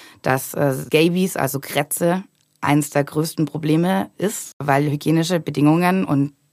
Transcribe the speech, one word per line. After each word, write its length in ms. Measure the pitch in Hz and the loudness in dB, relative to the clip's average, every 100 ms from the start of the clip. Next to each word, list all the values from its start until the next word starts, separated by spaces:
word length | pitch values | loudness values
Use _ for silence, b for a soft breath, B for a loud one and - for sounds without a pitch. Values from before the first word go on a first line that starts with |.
| B B | B B
dass, 320 | - 131 - | -2 -2 -2
äh, 200 | - 143 | -2 0
Scabies, 600 | 131 120 151 170 175 190 - | 0 0 2 2 2 0 0
also 240 | 139 135 | -2 -4
Krätze, 640 | - 139 143 - 170 185 - _ _ - | -4 -4 -2 0 0 0 -4 _ _ -6
eins 300 | 143 147 143 | 0 2 2
der 120 | 143 | -2
größten 420 | 139 156 156 - 151 | -2 -2 -4 -2 -4
Probleme 640 | 156 156 160 180 190 - - | -2 0 2 2 0 -4 -4
ist, 340 | 202 - - - | -6 -6 -12 -8
weil 320 | 139 139 147 | 0 2 2
hygienische 500 | 143 156 160 165 175 | -2 0 0 2 -2
Bedingungen, 640 | 151 147 147 165 180 190 - | -2 2 4 4 2 0 0
und 280 | 139 139 _ _ | 0 0 _ _